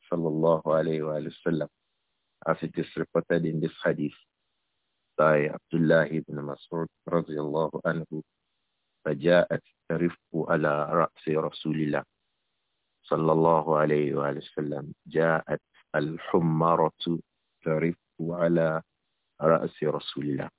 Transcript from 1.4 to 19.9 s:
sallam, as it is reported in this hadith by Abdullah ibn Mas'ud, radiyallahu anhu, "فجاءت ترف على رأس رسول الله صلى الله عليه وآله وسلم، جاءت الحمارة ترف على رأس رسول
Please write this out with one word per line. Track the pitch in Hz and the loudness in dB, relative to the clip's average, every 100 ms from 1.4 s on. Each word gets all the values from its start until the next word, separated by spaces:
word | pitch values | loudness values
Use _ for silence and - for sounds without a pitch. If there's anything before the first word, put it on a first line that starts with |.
| 87 | -2
sallam, | 80 73 _ _ _ _ _ _ _ - | -2 -4 _ _ _ _ _ _ _ -4
as | 80 | -4
it | 80 85 | -4 -6
is | 73 80 | -8 -6
reported | 80 85 82 85 82 | -8 -8 -2 -2 0
in | 80 | -2
this | 80 - | -4 -4
hadith | 85 76 73 - _ _ _ _ _ _ _ _ _ - | -2 -2 -4 -8 _ _ _ _ _ _ _ _ _ 2
by | 76 76 73 | 4 4 2
Abdullah | 71 - 82 78 82 76 | -4 -4 0 4 4 4
ibn | 80 73 73 | -2 -6 -8
Mas'ud, | 71 69 - 85 82 - - | -8 -10 -8 -8 -8 -10 -4
radiyallahu | 85 78 73 76 76 78 73 | -2 -2 -6 -4 -2 -4 -4
anhu, | 87 82 78 78 - _ _ _ _ _ _ _ 78 | -4 -4 -6 -10 -12 _ _ _ _ _ _ _ -6
"فجاءت | 73 80 87 85 78 - _ _ | -2 4 4 4 -2 -8 _ _
ترف | 82 87 - _ | -2 -2 -4 _
على | 80 78 82 76 73 76 | -6 -2 0 0 0 0
رأس | 85 80 - - | 0 0 -2 -4
رسول | 78 78 - 80 78 | -2 -2 -6 -4 -2
الله | 76 71 - _ _ _ _ _ _ _ _ _ | -2 -4 -6 _ _ _ _ _ _ _ _ _
صلى | - 78 80 | -4 0 2
الله | 80 80 80 78 76 | 4 4 4 4 2
عليه | 76 73 73 | 4 2 0
وآله | 71 71 71 | 0 -2 -4
وسلم، | - - 73 73 73 - - | -8 -8 -6 -6 -10 -16 -6
جاءت | 78 82 80 - 76 - _ _ | 0 2 2 -2 -8 -8 _ _
الحمارة | 76 76 80 - 92 82 80 82 85 80 - 87 82 - _ _ _ | -4 -4 -6 -2 0 2 2 4 4 2 -2 -4 -4 -6 _ _ _
ترف | 82 78 82 85 _ - | -4 0 0 -4 _ -10
على | 82 87 85 85 80 80 - _ _ _ _ _ | -6 -2 2 2 2 -2 -6 _ _ _ _ _
رأس | 80 82 - - | 2 2 2 -4
رسول | 76 | -4